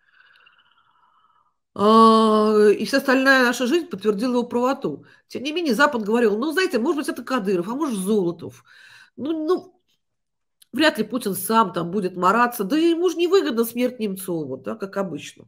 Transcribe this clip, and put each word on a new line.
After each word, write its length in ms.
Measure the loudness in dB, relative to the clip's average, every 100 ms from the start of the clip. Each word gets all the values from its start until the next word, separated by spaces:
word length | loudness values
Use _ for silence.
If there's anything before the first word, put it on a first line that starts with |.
| _ _ _ _ _ _ _ _ _ _ _ _ _ _ _ _ _
А, 960 | 0 6 8 8 8 4 4 4 6 6
и 140 | 4
вся 140 | 0 0
остальная 460 | 2 2 4 4
наша 220 | 2 0 0
жизнь 200 | -2 -2
подтвердила 460 | -6 -4 -2 -2
его 120 | -2
правоту. 600 | -2 -2 -2 -2 -6 -10 -16 _ _
Тем 140 | -10
не 100 | -6
менее, 220 | -4 -2
Запад 280 | 2 2 0
говорил: 340 | -2 2 2 0
"Ну, 160 | -2
знаете, 260 | -2 -2 -2
может 200 | -2 -2
быть, 100 | -4
это 140 | -8
Кадыров, 460 | -6 -4 -2 -2 -4
а 60 |
может, 240 | -6 -4 -4
Золотов". 680 | -2 0 -2 -6 -14 -18 _ -20 -20 -20 _ -12
Ну, 300 | -8 -6 -2
ну, 340 | -4 -6 _ _ _ _ _ _ _ _ _ _
вряд 260 | 0 0 0
ли 60 |
Путин 300 | -6 -4 -6
сам 380 | -6 0 0 0
там 180 | -2 -6
будет 260 | -4 -6 0
мараться. 480 | 0 2 0 -2
Да 120 | -2 0
ему 320 | 0 2 -2
же 80 | 0
невыгодна 480 | 2 2 2 -2
смерть 360 | -2 -2 -4 -2
Немцова, 560 | -6 -6 -6 -6 -6 -10
да, 180 | -10
как 220 | -10 -8 -6
обычно. 500 | -6 -8 -14 -20